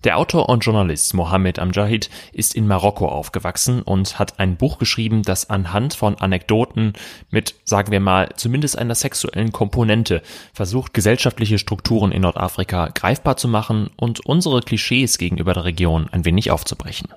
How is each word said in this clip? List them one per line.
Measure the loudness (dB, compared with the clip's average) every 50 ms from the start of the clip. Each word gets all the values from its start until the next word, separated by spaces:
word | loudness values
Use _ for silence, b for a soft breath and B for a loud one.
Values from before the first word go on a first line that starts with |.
| 2
Der | 2 2 2
Autor | 0 2 2 0 2 4
und | 2 2 2
Journalist | 2 2 2 2 2 0 -2 -2 0 0
Mohammed | 0 0 2 2 2 2 2 0 -2
Amjahid | -4 -2 0 0 2 2 0 -2 -2 B B B B B
ist | B -4 -4 -2 0
in | 0 2
Marokko | 2 2 2 2 0 0 0 -2
aufgewachsen | -2 -2 -4 -8 -6 -8 -6 -6 -4 -4 -2 -2 0 -2 -2
und | 0 0 0 0 0 -2 -2 -4
hat | -4 -4 -2 -2
ein | -2 -2 0
Buch | 0 0 -2 0 0
geschrieben, | -2 -2 0 -2 0 0 2 2
das | 2 0 -2 -2 -2 -2
anhand | -2 -2 -2 0 0 0 0 -2 -2
von | 0 0 0 0
Anekdoten | 0 0 0 0 -2 0 2 2 2 2 0 0 -2 0 0 -2 B B B B B B B
mit, | -2 -2 -2 -2 -12 _
sagen | _ 0 0 0 2 2
wir | 0 2
mal, | 2 4 4 2 2 0 -4
zumindest | -4 -2 -2 0 0 0 -2 -2
einer | -2 -4 -2 -2
sexuellen | -2 -4 -4 -4 -4 -6 -4 -2 -2 -2 -2
Komponente | 0 0 -2 0 2 2 4 4 4 2 4 2 0 -2 B B B B B B
versucht, | B -6 -4 -2 -2 -4 -4 0
gesellschaftliche | -2 2 4 4 4 4 2 0 0 0 0 2 2 0
Strukturen | 0 -2 -6 -4 0 0 2 4 2 2
in | 2 2
Nordafrika | 2 2 0 0 -4 -4 -2 -4 -4 -2 0 -2 -2 -2
greifbar | -4 -2 0 0 0 2 0 -2 0
zu | 0 0
machen | 0 0 0 0 0 0 0 0 -2 -4
und | -4 -2 -2 -2 -4 -2
unsere | 0 0 2 2 2 0 0
Klischees | 0 0 -2 -2 0 2 2 2 2 0 -2 -4
gegenüber | -2 -4 -2 0 0 0 0
der | 0 -2
Region | -4 0 0 2 2 2 2 0 0
ein | -2 0 2
wenig | 2 2 2 2 2
aufzubrechen. | 0 0 -2 -6 -8 -8 -8 -10 -10 -12 -12 -14 -18